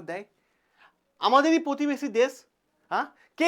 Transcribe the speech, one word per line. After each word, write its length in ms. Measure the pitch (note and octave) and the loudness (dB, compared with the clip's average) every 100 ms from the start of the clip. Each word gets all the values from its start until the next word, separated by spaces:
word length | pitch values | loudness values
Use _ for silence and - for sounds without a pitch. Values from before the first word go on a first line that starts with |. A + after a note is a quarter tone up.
| D#3+ | -8
দেয়? 160 | F3 G3+ _ _ _ _ _ _ _ _ _ G3+ | -14 -16 _ _ _ _ _ _ _ _ _ 2
আমাদেরই 340 | C4 D4 E4 D#4+ | 4 4 2 0
প্রতিবেশী 400 | C#4 D4 C4+ C#4+ A3 | -4 -4 -4 -4 0
দেশ, 140 | B3+ B3+ _ _ _ _ _ | -2 -2 _ _ _ _ _
হ্যাঁ? 160 | G3 C#4+ _ _ | -6 -6 _ _
কে 80 | - | 0